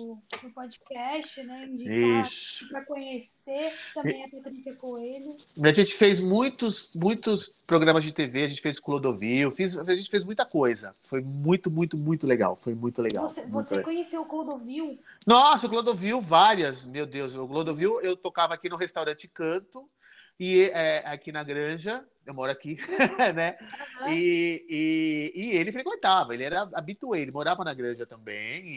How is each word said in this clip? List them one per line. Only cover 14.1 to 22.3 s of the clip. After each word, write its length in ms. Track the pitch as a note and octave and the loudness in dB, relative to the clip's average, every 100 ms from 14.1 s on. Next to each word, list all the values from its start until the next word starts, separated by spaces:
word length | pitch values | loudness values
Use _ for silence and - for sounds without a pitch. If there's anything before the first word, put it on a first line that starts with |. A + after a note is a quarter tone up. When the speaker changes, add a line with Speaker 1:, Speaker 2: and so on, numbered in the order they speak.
| E4 | -8
Speaker 1:
o 40 | D#4+ | -6
Clodovil? 720 | D#4 D4+ C4+ A#3 C#4+ D#4 - - - - | -6 -6 -8 -8 -8 -8 -10 -18 0 6
Speaker 2:
Nossa, 400 | A#3+ D4 C#4 A#3 | 8 8 6 2
o 20 | |
Clodovil, 520 | A3+ A#3 G3 G3 B3 | -2 0 -2 -2 -2
várias, 640 | F3+ E3 G3 G3+ D3 C3 B2+ | 6 8 8 6 0 -4 -10
meu 180 | C3+ | -8
Deus. 320 | D3 C#3 C3+ C3 | -6 -6 -8 -8
O 100 | C3 | -6
Clodovil, 540 | D3 E3 D3+ F#3+ A#3 | -2 -2 0 0 2
eu 160 | F#3 F#3 | -2 -2
tocava 380 | F3+ - E3 | -2 0 0
aqui 160 | E3 F3+ | 0 -6
no 60 | F3 | -6
restaurante 520 | F3+ E3+ D3+ D3+ F#3 | -6 -4 -4 -6 -10
Canto, 580 | - D#3+ F3+ G3+ B3+ C#4+ _ _ - - - | -6 -4 -4 -6 -16 -20 _ _ -20 -20 -8
e, 280 | F3+ F#3 F#3+ | 4 6 6
é, 300 | E3 D#3+ D#3 D3+ | 4 0 0 -2
aqui 240 | D3 - | -10 -10
na 140 | D3+ | -10
Granja, 580 | D3 C#3+ D3 E3 F#3 A#3+ - _ | -6 -4 -4 -4 -6 -8 -10 _
eu 80 | - | -14